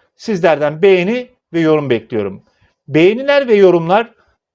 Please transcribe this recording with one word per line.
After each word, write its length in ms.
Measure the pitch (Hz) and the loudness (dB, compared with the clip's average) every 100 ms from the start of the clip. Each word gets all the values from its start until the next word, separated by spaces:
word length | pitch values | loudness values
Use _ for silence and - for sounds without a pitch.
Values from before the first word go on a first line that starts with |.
| _ _ | _ _
sizlerden 640 | - 196 170 147 147 156 | -8 -2 0 0 -2 0
beğeni 480 | 196 185 175 247 247 _ _ | 2 2 0 -6 -8 _ _
ve 60 | 170 | -2
yorum 300 | 160 156 139 | 0 0 0
bekliyorum. 540 | 113 107 113 101 101 _ _ _ _ - | -4 -4 -8 -8 -10 _ _ _ _ -4
Beğeniler 600 | 143 175 226 269 285 254 | 2 2 2 -2 -2 2
ve 80 | 208 | 4
yorumlar 580 | 190 175 165 202 226 _ _ _ _ | 4 2 0 -2 -2 _ _ _ _